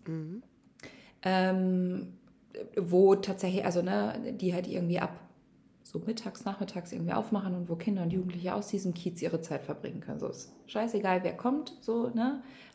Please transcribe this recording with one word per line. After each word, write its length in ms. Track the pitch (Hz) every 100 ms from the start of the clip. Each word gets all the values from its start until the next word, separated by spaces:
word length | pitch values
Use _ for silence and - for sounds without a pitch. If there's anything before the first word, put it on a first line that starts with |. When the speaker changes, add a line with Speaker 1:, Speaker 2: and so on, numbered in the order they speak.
| -
Speaker 1:
Mhm. 360 | 160 156 202 - _ _ _ - - - -
Speaker 2:
ähm, 920 | 185 185 185 185 185 185 180 180 180 - - - _ - - -
wo 400 | 175 180 196 196
tatsächlich, 480 | 196 185 185 190
also, 180 | - 175
ne, 520 | 180 202 208 - - -
die 160 | 185
halt 140 | 175 180
irgendwie 320 | - 175 170
ab 180 | - - - - _ - - _
so 200 | - 165 170
mittags, 380 | 226 196 -
nachmittags 480 | 202 202 190 185 170
irgendwie 220 | - 165
aufmachen 420 | 202 214 202 185 180
und 140 | 175
wo 60 | 170
Kinder 280 | - 190
und 80 | 170
Jugendliche 420 | 185 185 175 175
aus 140 | 202 208
diesem 260 | 202 190
Kiez 280 | 170 180 170
ihre 180 | 160 165
Zeit 240 | - 143
verbringen 380 | - 151 - -
können. 180 | - 147
So 80 | -
ist 240 | - - - -
scheißegal, 560 | 214 226 208 190 185
wer 140 | 180 175
kommt, 360 | 240 285 - -
so, 300 | - 233 240
ne? 340 | 233 247 285 - - -